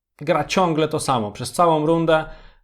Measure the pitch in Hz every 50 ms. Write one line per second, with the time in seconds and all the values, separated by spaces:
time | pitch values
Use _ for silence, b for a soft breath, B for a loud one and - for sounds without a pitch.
0 | _ _ _ _ 147 143 175 151 147 - - 196 190 175 160 147 156 151 160 151
1 | - - 135 120 107 104 101 - 127 127 - - 180 170 160 156 151 151 165 165
2 | 165 160 160 156 156 B B B B B B B